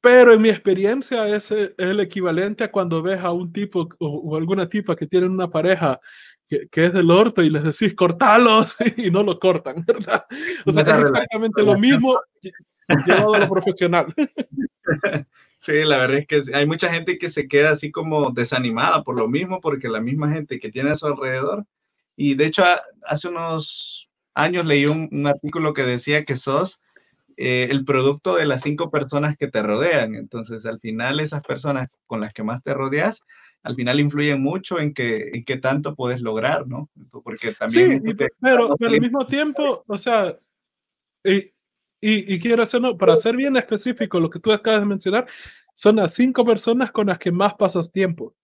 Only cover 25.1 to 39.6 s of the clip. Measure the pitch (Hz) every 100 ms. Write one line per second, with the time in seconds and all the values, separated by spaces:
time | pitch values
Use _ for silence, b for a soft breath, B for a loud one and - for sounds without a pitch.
25.1 | 143 143 143 151 165 156 147 131 123 135
26.1 | 151 151 127 - 139 185 - _ _ _
27.1 | _ _ - 127 127 123 139 135 135 135
28.1 | 143 190 175 151 127 147 151 165 151 143
29.1 | 147 151 147 139 110 104 107 160 156 113
30.1 | 110 107 120 110 113 113 131 113 110 123
31.1 | 143 156 147 - 131 135 139 127 _ _
32.1 | 113 107 - 110 120 135 135 135 147 190
33.1 | 220 b b b b - 123 123 135 147
34.1 | 143 147 139 135 185 190 175 151 139 120
35.1 | 110 - - 120 131 131 139 151 151 123
36.1 | 123 117 110 120 156 127 123 151 _ -
37.1 | - - - 233 208 113 - 359 269 220
38.1 | 208 - _ 254 247 233 - 233 233 240
39.1 | 269 262 269 302 285